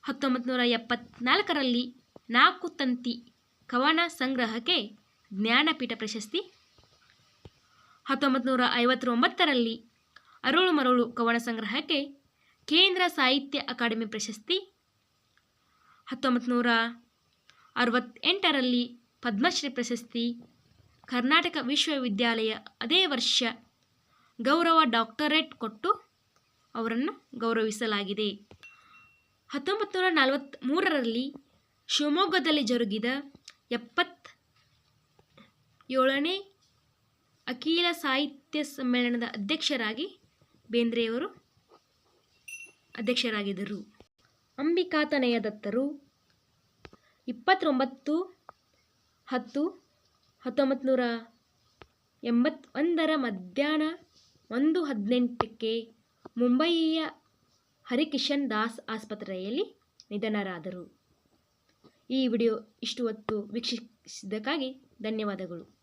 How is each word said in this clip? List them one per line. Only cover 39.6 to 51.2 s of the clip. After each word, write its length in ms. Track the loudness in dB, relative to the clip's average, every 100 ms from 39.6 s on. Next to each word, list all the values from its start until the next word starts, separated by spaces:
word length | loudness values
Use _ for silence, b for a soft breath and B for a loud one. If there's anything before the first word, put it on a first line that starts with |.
| 0 0 -2 -2 -6 -10 _ _ _ _ _
ಬೇಂದ್ರೆಯವರು 760 | 0 0 0 0 -2 -6 -10 _ _ _ -20 _ _ _ _ _ _ -20 -18 -20 _ _ -8
ಅಧ್ಯಕ್ಷರಾಗಿದ್ದರು. 960 | -2 0 0 -2 -4 -4 -6 -8 -12 _ -20 _ _ _ _ -4
ಅಂಬಿಕಾತನಯ 800 | 0 2 2 0 0 2 2 2
ದತ್ತರು 720 | -2 -6 -4 -2 -2 -4 _ _ _ _ _ _ _ _ -20 b b b -12
ಇಪ್ಪತ್ತೊಂಬತ್ತು 1120 | -6 2 4 4 2 0 -2 -4 -2 -2 -10 _ -20 _ _ _ _ _ _ -6
ಹತ್ತು 580 | -6 -4 -4 -4 -4 _ _ _ _ _ _
ಹತ್ತೊಂಬತ್ತು 460 | -8 0 2 2 2
ನೂರ 140 | 2 2 -2